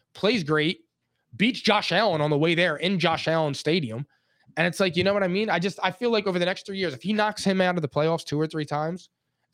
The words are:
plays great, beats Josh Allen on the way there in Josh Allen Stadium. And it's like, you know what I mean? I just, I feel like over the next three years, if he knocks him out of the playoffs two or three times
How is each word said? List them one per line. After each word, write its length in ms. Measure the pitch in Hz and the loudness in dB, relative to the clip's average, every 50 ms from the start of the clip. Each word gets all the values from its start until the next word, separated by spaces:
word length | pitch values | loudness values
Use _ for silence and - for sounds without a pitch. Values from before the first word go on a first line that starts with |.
| _ _ - | _ _ -8
plays 320 | - - 196 247 233 165 | -2 0 0 0 0 0
great, 360 | 139 156 151 151 156 185 - _ _ _ _ _ _ _ _ _ _ - | 0 0 0 0 0 -2 -4 _ _ _ _ _ _ _ _ _ _ -4
beats 240 | 110 190 233 180 - | 0 0 0 0 0
Josh 320 | - - 208 208 - - 220 | 2 2 2 2 2 2 2
Allen 280 | 190 220 220 175 156 | 2 2 2 2 2
on 100 | 147 151 | 2 2
the 80 | 151 143 | 2 2
way 160 | 151 170 170 | 2 2 2
there 220 | 160 175 180 156 | 2 2 2 0
in 220 | 143 156 180 202 185 | 0 -2 -2 0 2
Josh 280 | 156 170 160 156 - - | 2 0 0 0 0 0
Allen 260 | 160 165 160 151 139 | 0 2 0 0 -2
Stadium. 520 | - - 147 156 190 156 113 110 117 147 - _ _ _ _ _ _ _ - - | -2 -2 0 0 0 0 -2 -6 -8 -8 -10 _ _ _ _ _ _ _ -8 -4
And 100 | - 165 | -2 0
it's 140 | 180 175 - | 0 0 0
like, 160 | 196 190 160 | 0 0 2
you 80 | 175 180 | 2 2
know 100 | 190 202 | 2 2
what 80 | 208 196 | 2 0
I 60 | 180 | 0
mean? 200 | 175 196 220 220 | 0 0 0 0
I 120 | 175 175 | 0 0
just, 180 | 170 202 175 - - | 0 -2 -2 -2 -4
I 100 | 185 180 | -4 -2
feel 180 | - 247 240 | -2 -2 0
like 160 | 233 214 202 | 0 0 0
over 120 | 202 180 180 | 0 0 0
the 80 | 175 | 0
next 200 | 175 190 - - | 0 -2 -4 -6
three 120 | - 196 190 | -10 -6 -4
years, 140 | 190 170 139 | -4 -4 -4
if 80 | 123 - | -4 -4
he 100 | 180 214 | -2 0
knocks 320 | 214 214 214 208 - - | 0 0 0 -2 -2 0
him 160 | 202 190 190 | 0 2 2
out 160 | 185 180 180 | 2 2 2
of 60 | 180 156 | 0 -2
the 60 | 139 | -2
playoffs 360 | - 147 151 160 165 160 - | 0 0 0 2 0 -2 -4
two 160 | - - 147 | -4 -2 -2
or 60 | 156 | -2
three 180 | 156 - 160 151 | -2 -2 -6 -6
times 420 | 143 151 147 151 160 175 185 - - _ _ _ _ _ _ _ _ | -4 -4 -4 -4 -4 -6 -8 -12 -18 _ _ _ _ _ _ _ _